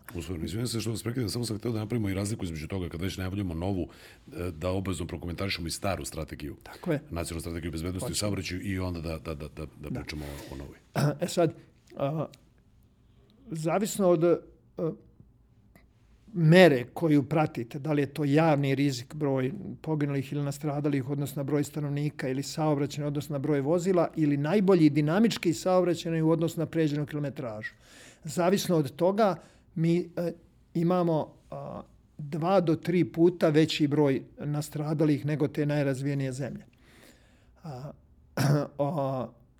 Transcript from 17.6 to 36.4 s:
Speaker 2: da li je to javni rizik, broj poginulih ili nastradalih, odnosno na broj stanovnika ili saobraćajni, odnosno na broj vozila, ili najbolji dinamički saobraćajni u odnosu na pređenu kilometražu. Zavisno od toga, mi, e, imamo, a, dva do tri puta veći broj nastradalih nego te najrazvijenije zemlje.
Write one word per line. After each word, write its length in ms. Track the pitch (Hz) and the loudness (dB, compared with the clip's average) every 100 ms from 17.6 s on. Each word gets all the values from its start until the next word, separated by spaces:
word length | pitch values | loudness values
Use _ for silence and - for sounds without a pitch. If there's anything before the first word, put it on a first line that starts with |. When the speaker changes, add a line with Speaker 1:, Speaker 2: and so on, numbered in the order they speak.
| 123 151 | -8 -8
Speaker 2:
da 140 | 139 | -2
li 100 | 147 | 0
je 120 | 139 | 0
to 100 | 143 | -2
javni 500 | 147 143 160 143 139 | 2 4 4 4 2
rizik, 400 | 135 143 123 117 | 2 0 -2 -8
broj 380 | 151 147 135 127 202 - 123 | -4 -2 0 -2 -4 -10 -10
poginulih 520 | - 156 143 139 135 | -4 -2 -2 -2 -4
ili 100 | 143 | -4
nastradalih, 680 | 143 139 156 143 147 143 127 | -4 -4 -4 -2 0 0 -2
odnosno 300 | 143 139 - | -4 -4 -6
na 40 | |
broj 200 | 139 151 | -2 0
stanovnika 640 | 147 - 147 143 147 - 139 | 0 -4 -4 -2 -2 -4 -4
ili 140 | 131 | -4
saobraćajni, 640 | 135 - 156 147 143 143 147 | -4 -2 0 2 0 -2 -4
odnosno 260 | 143 147 | -4 -4
na 60 | 143 | -4
broj 220 | 139 147 | 0 0
vozila, 480 | 135 175 175 180 156 - | 2 0 2 2 2 2
ili 200 | 151 143 | 2 2
najbolji 540 | 147 202 190 185 151 | 2 2 6 6 6
dinamički 640 | 143 151 175 226 - 180 | 6 2 4 2 2 0
saobraćajni 680 | 165 185 185 180 165 170 165 | 0 2 4 4 0 -2 2
u 80 | 160 | 4
odnosu 300 | 165 165 165 | 4 2 -2
na 60 | 156 | -2
pređenu 400 | 165 160 147 147 | 0 0 0 -4
kilometražu. 640 | 147 143 - 127 107 110 - - - - - | -4 -6 -6 -8 -8 -10 -14 -20 -20 -20 -16
Zavisno 520 | 160 165 175 196 - 170 | -8 0 2 2 4 2
od 200 | 139 - | 2 2
toga, 400 | 170 196 214 165 - _ _ | 2 4 2 2 -6 _ _
mi, 340 | - 165 170 175 - | -2 2 2 0 -4
e, 160 | 170 165 - _ _ | -6 -6 -14 _ _
imamo, 600 | - 170 180 170 156 - - _ | 0 2 2 2 0 -2 -10 _
a, 320 | 139 143 - - _ _ - | -14 -12 -12 -16 _ _ -14
dva 420 | 147 160 165 196 | -8 -4 2 4
do 160 | 170 156 | 4 0
tri 280 | - 180 | 2 2
puta 440 | 160 - 175 175 170 | 2 4 4 4 4
veći 380 | 151 156 - 147 | 6 4 2 2
broj 360 | 147 147 135 - - | 4 4 2 -4 -10
nastradalih 880 | 143 147 147 156 151 156 156 143 147 | -6 -4 -4 -6 -4 0 2 2 0
nego 220 | 151 143 | 0 0
te 180 | - 147 | 0 0
najrazvijenije 640 | 147 139 131 139 143 135 | 0 0 0 -2 -2 -4
zemlje. 320 | 131 | -4